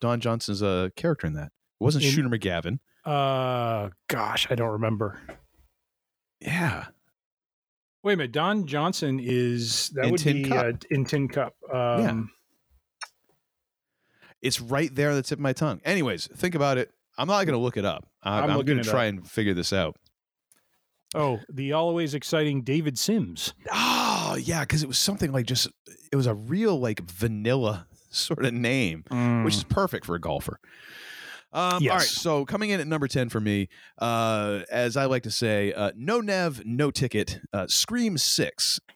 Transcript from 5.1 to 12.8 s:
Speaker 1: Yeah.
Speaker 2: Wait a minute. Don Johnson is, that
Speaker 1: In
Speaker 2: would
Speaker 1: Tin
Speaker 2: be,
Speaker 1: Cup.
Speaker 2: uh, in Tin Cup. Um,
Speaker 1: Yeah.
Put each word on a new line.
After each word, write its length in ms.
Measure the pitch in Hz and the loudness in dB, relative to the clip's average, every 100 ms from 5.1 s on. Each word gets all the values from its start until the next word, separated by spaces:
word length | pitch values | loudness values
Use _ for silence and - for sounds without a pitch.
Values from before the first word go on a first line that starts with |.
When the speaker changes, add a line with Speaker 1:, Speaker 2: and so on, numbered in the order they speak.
| - - - _ _ _ _ _ _ _ _ _ _ | -4 -14 -20 _ _ _ _ _ _ _ _ _ _
Speaker 1:
Yeah. 460 | - 170 165 92 - - _ _ _ _ _ _ _ _ _ _ | -4 0 0 -2 -8 -18 _ _ _ _ _ _ _ _ _ _
Speaker 2:
Wait 120 | 196 | 0
a 20 | 196 | 0
minute. 160 | 131 | 0
Don 340 | 143 170 214 165 | 0 2 2 0
Johnson 540 | 147 160 190 151 135 | 0 0 0 0 0
is, 680 | 123 123 123 120 117 110 - | 0 2 2 0 -2 -2 -2
that 160 | 139 123 | -2 2
Speaker 1:
In 40 | |
Speaker 2:
would 100 | 170 | 2
Speaker 1:
Tin 220 | 147 143 | 4 2
Speaker 2:
be, 60 | 135 | 2
Speaker 1:
Cup. 180 | 120 117 | 2 0
Speaker 2:
uh, 60 | 123 - | -2 -2
in 140 | 143 | 0
Tin 240 | 131 151 135 | 2 0 0
Cup. 260 | - 123 - - | -2 -4 -6 -6
Um, 280 | 127 120 120 | -2 0 2
Speaker 1:
Yeah. 200 | 226 113 113 - _ _ _ _ | 2 0 -4 -10 _ _ _ _